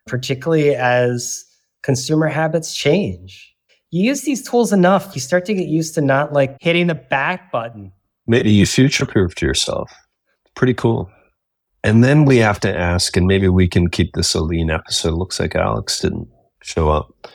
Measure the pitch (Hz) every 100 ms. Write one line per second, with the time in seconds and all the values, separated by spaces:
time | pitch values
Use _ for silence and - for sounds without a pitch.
0 | - 127 127 131 165 160 147 127 127 123
1 | 123 120 - - - _ _ _ - 127
2 | - 156 156 143 160 165 160 - 143 180
3 | 190 90 92 - - _ _ _ - 175
4 | 220 - 311 269 - 240 208 202 175 196
5 | - 135 - 180 180 196 156 160 156 165
6 | 139 135 147 143 135 135 170 170 170 160
7 | - 139 147 180 _ 123 113 110 98 _
8 | _ _ - 120 107 104 90 - 135 -
9 | 139 107 90 - - - - - - -
10 | _ _ _ _ _ - 127 117 117 117
11 | 92 _ _ _ _ _ _ _ 107 113
12 | 127 151 139 123 110 101 98 87 87 90
13 | - 95 90 95 95 92 90 92 87 -
14 | 87 87 85 82 78 82 80 80 - -
15 | 85 82 92 - 87 85 92 - - -
16 | - 50 50 _ _ _ - - 76 76
17 | - _ -